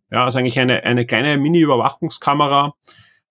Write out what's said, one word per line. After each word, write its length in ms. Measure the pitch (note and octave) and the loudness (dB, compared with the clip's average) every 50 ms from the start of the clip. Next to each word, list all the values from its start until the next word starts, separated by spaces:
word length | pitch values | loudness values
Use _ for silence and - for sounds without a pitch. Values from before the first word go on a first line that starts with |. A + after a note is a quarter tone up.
| _ - | _ -6
Ja, 160 | - A2+ B2+ | -2 0 0
also 120 | B2+ A#2+ C3 | 0 0 -2
eigentlich 220 | B2+ B2+ B2 C3+ | -2 -2 0 0
eine, 240 | B2+ B2+ A#2+ - - | 0 2 0 0 0
eine 220 | A2+ B2 B2 A#2+ | 0 0 0 0
kleine 320 | A#2+ A#2 A2+ C3+ D3 D3 C#3+ | 0 0 0 0 0 0 0
Mini-Überwachungskamera, 1400 | C#3 D#3 F3 E3+ D#3+ D3 C3 A#2 A2+ C3+ - - F3 D3+ - - - C#3+ C#3+ D3 D3 C#3 C#3 C#3 C#3+ D3 - _ _ _ _ _ _ _ _ _ _ _ | 0 2 2 2 4 4 2 2 0 -2 -4 -4 -10 -10 -10 -6 -2 -2 0 0 0 2 2 0 0 0 -4 _ _ _ _ _ _ _ _ _ _ _